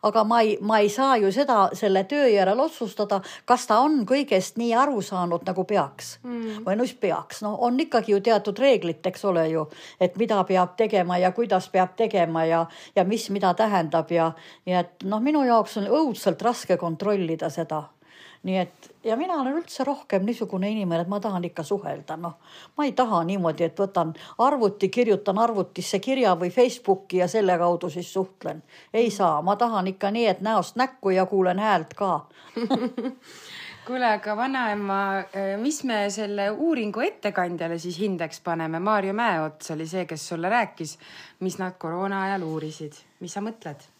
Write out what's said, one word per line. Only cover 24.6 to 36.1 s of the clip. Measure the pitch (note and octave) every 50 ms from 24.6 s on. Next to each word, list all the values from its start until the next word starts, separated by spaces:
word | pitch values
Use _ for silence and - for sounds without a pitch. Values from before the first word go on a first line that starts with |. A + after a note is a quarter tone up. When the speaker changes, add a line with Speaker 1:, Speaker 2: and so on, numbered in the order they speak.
| A3+ G3 G3+ - G3 F#3+
Speaker 1:
kirjutan | - A#3+ B3 G#3+ G3+ G3 - - F#3 G#3 A#3
arvutisse | A#3 A3+ G3 F3 - - - F3+ - - G3
kirja | G3+ C4 C4+ C4+ B3 G3+ F3+ E3
või | F3 F3
Facebooki | F3+ B3+ B3 B3+ B3 - - G3 F#3+ F#3+ - _ F3 F#3
ja | F3+
selle | F3 - A3 G3+ F#3 F3+ E3
kaudu | F3 F3 F3 E3+ - F3
siis | - F3+ F3 - -
suhtlen. | F#3+ F#3+ F#3 _ _ - F3+ D#3 D#3+ - _ - - - _ -
Ei | A3 A#3+ A3+
Speaker 2:
Mhm. | G#3
Speaker 1:
saa. | - G3 E3+ D#3 D3
Ma | D#3+ F#3 G3+
tahan | G3+ A#3+ A#3 A3+ G3 F#3
ikka | F#3+ F#3+ - - G3
nii, | G#3 A#3 A#3+
et | G#3+ - -
näost | F#3 G#3+ A3+ G3+ F#3 - - A3+
näkku | B3+ B3+ - _ - G3
ja | F#3 F#3 F#3
kuulen | F#3 G#3 F#3+ F#3 F3+ F3+ F#3+
häält | G#3+ A3 G3+ E3+ D#3+ - -
ka. | - G3+ F#3+ E3+ C#3+ - _ _ - - - -
<laughs> | A3+ A#3+ G#3+ C4+ A3+ A#3+ A#3+ - - A3 C4 C4 - _ - - - - - - - - - - - -
Speaker 2:
Kuule, | - B3 B3+ B3
aga | A#3 G#3+ G#3 - G#3+ G#3
vanaema, | G#3 B3 C4+ C4+ C4 A#3+ G#3+ G#3 G#3 G3+ G3 G3 G3 G3+ G3 G3 G3 F#3+ - -
eh, | G3 G3 G3 G3
mis | G#3 A3+ C#4+ D#4 - -
me | B3+ A3+ G#3 G3+
selle | G3+